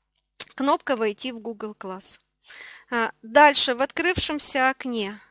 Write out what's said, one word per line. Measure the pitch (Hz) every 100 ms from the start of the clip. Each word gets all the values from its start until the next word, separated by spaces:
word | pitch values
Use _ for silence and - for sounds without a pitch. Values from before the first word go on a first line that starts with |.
| _ _ _ - - -
Кнопка | 269 330 - 254
"Войти | 220 208 254
в | 233
Google | 220 220 214
класс". | 208 190 185 - - _ _ _ - - - -
А, | 240 226 -
дальше | 226 240 294 277 -
в | 240
открывшемся | 269 - 370 370 - 302 - 269 262
окне | 262 262 233 196 208 -